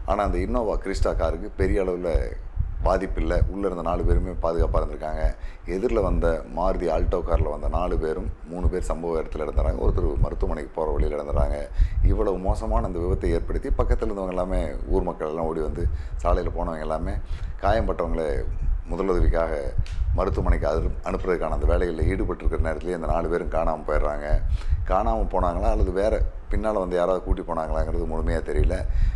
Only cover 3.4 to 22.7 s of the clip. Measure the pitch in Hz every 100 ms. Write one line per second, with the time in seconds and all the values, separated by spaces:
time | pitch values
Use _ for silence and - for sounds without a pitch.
3.4 | - 92 101 87 82 87 85 87 92 85
4.4 | 85 85 80 80 78 73 78 78 78 -
5.4 | - - - 92 120 117 92 87 82 80
6.4 | - 69 92 92 85 80 - 92 85 82
7.4 | 78 73 76 80 87 87 80 78 82 -
8.4 | - 87 87 90 85 80 85 80 76 78
9.4 | 76 - - - - 92 87 71 76 -
10.4 | 92 80 69 - 78 73 73 73 71 71
11.4 | 71 73 73 - - - - 95 107 90
12.4 | 92 107 110 110 107 87 87 87 92 82
13.4 | - 85 - - 123 - 113 98 92 90
14.4 | 90 92 80 65 - 92 90 80 78 80
15.4 | 82 82 76 73 82 - - - 85 90
16.4 | 85 82 87 78 78 78 87 98 - -
17.4 | - - 98 110 107 87 85 85 78 71
18.4 | - - - - - 85 95 87 82 85
19.4 | 82 78 67 - - - - 82 95 78
20.4 | 90 90 76 80 87 - 87 92 95 85
21.4 | 80 78 - 90 90 80 80 92 85 87
22.4 | - 80 78